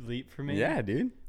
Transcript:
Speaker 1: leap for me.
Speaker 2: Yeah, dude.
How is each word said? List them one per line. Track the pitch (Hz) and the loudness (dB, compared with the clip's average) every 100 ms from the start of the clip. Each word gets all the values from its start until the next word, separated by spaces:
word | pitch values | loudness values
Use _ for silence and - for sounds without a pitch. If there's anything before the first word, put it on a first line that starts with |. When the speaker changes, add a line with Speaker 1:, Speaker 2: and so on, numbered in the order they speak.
Speaker 1:
leap | 117 120 139 | -4 -4 -6
for | - | -8
me. | 143 101 | -2 2
Speaker 2:
Yeah, | 135 311 | 4 2
dude. | 101 127 247 - | 2 2 0 -2